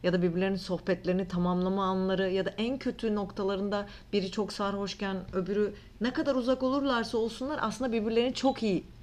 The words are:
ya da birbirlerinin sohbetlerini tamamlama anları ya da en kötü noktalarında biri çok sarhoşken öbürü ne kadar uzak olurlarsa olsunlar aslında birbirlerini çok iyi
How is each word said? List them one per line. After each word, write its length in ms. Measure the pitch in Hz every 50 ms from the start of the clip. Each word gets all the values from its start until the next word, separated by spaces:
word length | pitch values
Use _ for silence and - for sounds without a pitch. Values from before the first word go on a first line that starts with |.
| -
ya 100 | 180 175
da 80 | 180
birbirlerinin 360 | 175 180 165 180 190 190 196
sohbetlerini 680 | 185 - - 180 170 - - 180 175 - 175 180 185 196
tamamlama 580 | 180 180 175 175 175 180 180 180 185 190 196 196
anları 460 | 185 190 190 185 190 190 185 190 185
ya 140 | 185 190 185
da 40 | 190
en 280 | - - 220 240 269
kötü 380 | 262 - 254 240 - - 220 208
noktalarında 720 | 208 196 185 - - 202 190 202 185 202 202 208 202 202 202 - - - - -
biri 180 | 202 180 190
çok 220 | - 220 202 - -
sarhoşken 640 | - 208 196 202 196 202 190 - - 208 196 196 185 175 - -
öbürü 400 | 190 180 180 202 208 208 196 202 - - - - -
ne 120 | 208 254 254
kadar 220 | 311 - 277 269
uzak 280 | 262 233 247 262 254 262
olurlarsa 540 | 254 269 285 277 277 254 233 220 220 -
olsunlar 420 | 226 226 233 226 - 254 277 302 -
aslında 300 | - 220 208 - 254 254
birbirlerini 420 | 220 233 208 233 226 233 233 262 254
çok 300 | - - 269 262 - 226
iyi 200 | 214 185 151 - - - -